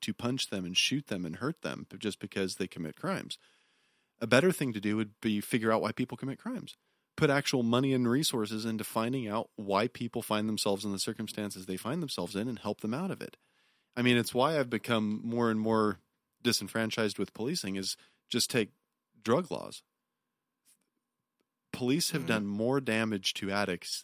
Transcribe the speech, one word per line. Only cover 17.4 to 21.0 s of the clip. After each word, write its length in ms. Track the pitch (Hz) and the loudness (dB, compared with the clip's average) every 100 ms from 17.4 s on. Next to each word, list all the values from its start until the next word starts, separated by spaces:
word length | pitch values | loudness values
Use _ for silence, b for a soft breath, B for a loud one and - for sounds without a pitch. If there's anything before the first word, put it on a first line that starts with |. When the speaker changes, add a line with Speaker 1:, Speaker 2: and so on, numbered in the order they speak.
| 117 175 98 98 | -4 -4 -4 -4
Speaker 1:
is 200 | 95 - b b - | -6 -8 b b -4
just 220 | 120 - | 0 2
take 220 | 123 104 _ _ _ _ _ | 2 0 _ _ _ _ _
drug 260 | 113 131 185 | 2 2 2
laws. 320 | 62 50 - _ _ _ _ _ _ _ _ _ _ _ _ | -6 -8 -16 _ _ _ _ _ _ _ _ _ _ _ _